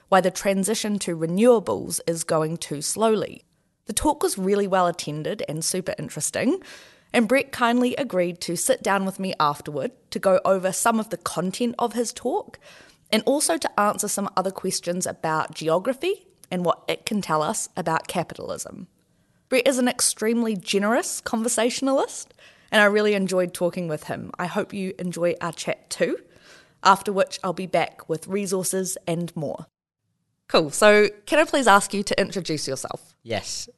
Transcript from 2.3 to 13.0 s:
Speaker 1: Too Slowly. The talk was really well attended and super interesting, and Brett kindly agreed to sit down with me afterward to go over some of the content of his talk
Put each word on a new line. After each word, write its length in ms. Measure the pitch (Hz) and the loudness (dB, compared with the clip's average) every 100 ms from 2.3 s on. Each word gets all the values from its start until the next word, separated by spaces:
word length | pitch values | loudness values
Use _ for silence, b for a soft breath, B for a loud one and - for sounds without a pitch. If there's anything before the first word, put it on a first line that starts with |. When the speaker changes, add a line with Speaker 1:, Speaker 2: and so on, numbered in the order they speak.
| 160 156 165 | 0 0 -4
Speaker 1:
Too 260 | - 143 | -6 -6
Slowly. 640 | - 196 226 214 - - _ _ _ _ - | -4 0 2 2 -2 -10 _ _ _ _ -6
The 80 | |
talk 320 | 214 311 302 370 | 0 2 2 0
was 120 | 202 | 0
really 300 | 185 202 202 | 2 2 2
well 220 | 190 175 | 2 2
attended 560 | 170 - 151 156 214 - | 0 -6 -6 -6 -6 -6
and 160 | 156 - | -4 -4
super 300 | 185 175 - | -4 -4 -6
interesting, 600 | 151 - - - 214 381 B B B B B | -8 -6 -4 -2 0 0 B B B B B
and 160 | 240 214 | 0 4
Brett 240 | 269 269 | 2 0
kindly 420 | - 233 240 247 - | -2 0 2 2 0
agreed 460 | 262 185 180 170 | -2 0 0 -2
to 160 | - 170 | -6 -4
sit 260 | - 175 | 0 0
down 220 | 214 196 190 | 2 0 0
with 160 | 185 | -4
me 140 | 190 - | -6 0
afterward 540 | 147 147 - 143 143 - - | 0 -2 -6 -6 -6 -8 -10
to 80 | 214 | -2
go 220 | 190 185 - | 2 4 4
over 280 | 190 185 | 2 0
some 260 | 185 233 226 | 0 0 0
of 120 | 214 | -2
the 60 | 170 | -6
content 600 | - - 180 - 240 - | -6 -4 -4 -2 -4 -2
of 140 | 240 | -2
his 200 | 220 226 | -2 -4
talk 460 | - 247 359 - - B B B B | -4 -4 -4 -6 -16 B B B B